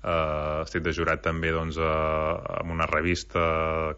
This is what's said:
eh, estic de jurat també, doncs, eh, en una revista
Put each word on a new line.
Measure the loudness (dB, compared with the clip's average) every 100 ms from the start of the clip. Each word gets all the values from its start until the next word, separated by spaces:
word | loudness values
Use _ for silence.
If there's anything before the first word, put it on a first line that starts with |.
eh, | 0 2 2 0 -2 -2
estic | -2 -2
de | -2 0
jurat | 0 0
també, | 0 0 0
doncs, | 0 -2 0
eh, | 0 2 2 2 0 -2 -4 -4
en | -4
una | 0 2
revista | 2 2 0 0 0 2 2 0 0 -2